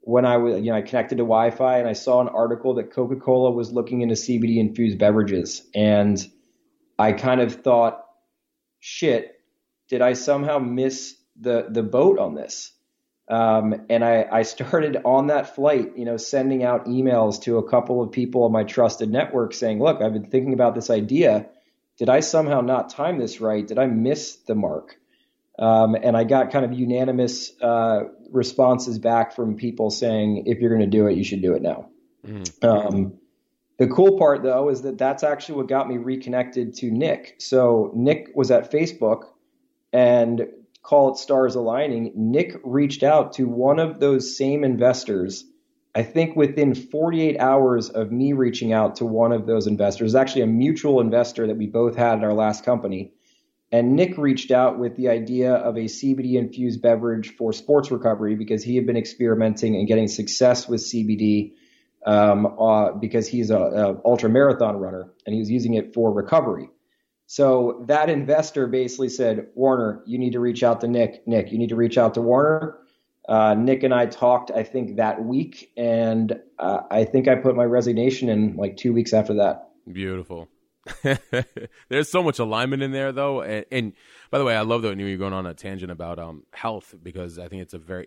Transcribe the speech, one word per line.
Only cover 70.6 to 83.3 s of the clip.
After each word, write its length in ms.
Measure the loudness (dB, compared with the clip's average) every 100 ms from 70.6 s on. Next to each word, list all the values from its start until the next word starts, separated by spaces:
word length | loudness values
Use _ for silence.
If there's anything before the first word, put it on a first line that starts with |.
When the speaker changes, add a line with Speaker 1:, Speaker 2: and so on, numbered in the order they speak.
Speaker 1:
out 180 | 2 2
to 60 | 0
Nick. 380 | 0 0 -2 -2
Nick, 240 | -2 0
you 80 | -2
need 120 | -2
to 60 | 0
reach 220 | 2 4
out 160 | 2
to 80 | 2
Warner." 560 | 2 4 4 0 -4 -12 _ _ _ _ 0
Uh, 260 | 2 4
Nick 280 | 4 2 2
and 100 | 2
I 140 | 2 0
talked, 460 | 2 2 2 0
I 100 | -6
think, 360 | -4 -6 -6 -2
that 260 | -2 -2
week, 480 | -4 -4 -4 -10 -16 -6
and, 640 | -2 0 0 0 -2 -4 -10 -8
uh, 220 | -4 -4 -2
I 140 | -2
think 240 | 2 2 2
I 80 |
put 220 | 2 2 2
my 80 |
resignation 640 | 2 2 0 0 0 0 -2
in, 260 | 0 0
like, 220 | -2 -8 -4
two 160 | -2
weeks 200 | 0 0
after 220 | 0 0
that. 360 | 0 0 -2 -10 _ -16
Speaker 2:
Beautiful. 540 | -10 -8 -8 -10 -14 -16 _ _ _ -20
<laughs> 1000 | -6 -2 -2 -4 -6 -6 -10 -18 _ -6
There's 200 | -4 0
so 140 | 0
much 160 | 0 -2
alignment 460 | -2 -2 -2 -4
in 80 | -4
there, 180 | -6 -6
though. 320 | -4 -4